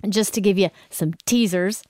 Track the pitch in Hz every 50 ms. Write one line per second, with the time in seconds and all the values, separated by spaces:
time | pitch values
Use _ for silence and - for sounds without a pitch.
0 | - 214 185 220 214 - - 220 190 208 190 190 190 160 - - - _ - -
1 | 170 156 165 - - - 247 240 233 190 175 180 175 196 220 - -